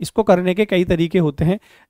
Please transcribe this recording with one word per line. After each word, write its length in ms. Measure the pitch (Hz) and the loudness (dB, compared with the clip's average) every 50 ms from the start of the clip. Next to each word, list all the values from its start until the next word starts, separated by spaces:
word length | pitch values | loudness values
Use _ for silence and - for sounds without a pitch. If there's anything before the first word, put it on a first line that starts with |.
इसको 220 | 170 - - - 214 | -12 -8 -4 -2 2
करने 320 | 214 190 175 180 185 180 | 2 2 2 2 -2 0
के 100 | 185 214 | -2 -2
कई 200 | - 196 180 180 | 0 0 -2 0
तरीके 340 | 175 185 160 170 160 160 185 | 0 0 0 0 0 0 0
होते 260 | 165 151 139 - 160 | 0 0 -2 -2 -2
हैं। 160 | 165 190 220 _ _ - - _ _ | -2 -2 -4 _ _ -20 -20 _ _